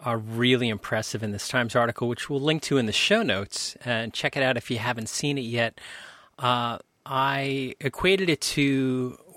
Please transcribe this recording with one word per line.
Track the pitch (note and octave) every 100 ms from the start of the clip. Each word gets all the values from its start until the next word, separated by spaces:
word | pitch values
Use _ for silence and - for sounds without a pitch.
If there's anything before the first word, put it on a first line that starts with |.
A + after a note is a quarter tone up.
are | B2 A#2
really | A2 A2+ B2 B2+ A#2+
impressive | G#2 - A2+ - A2
in | G#2+
this | G2+ -
Times | B2+ A#2 B2+
article, | A#2 - B2
which | A#2 -
we'll | C#3+
link | C#3+ D#3+
to | - C#3
in | A2+
the |
show | - - G#3+
notes, | F#3+ F#2+ G2+ - - - B2
and | A2+ A2+
check | - C#3+ C#3+
it |
out | C3 A#2+
if | -
you | A#2
haven't | A#2+ A#2 A2
seen | - D3 C#3
it | A#2
yet. | A#2+ A#2 - - - - - - -
Uh, | B2 B2 A#2+ A#2 - _ -
I | C3+ C3+ C#3 C#3 C3+ B2+ -
equated | C#3 - F#3 F#3+ F3+
it | D3+
to | - - C#3 C3+ C3 B2+ B2+ - -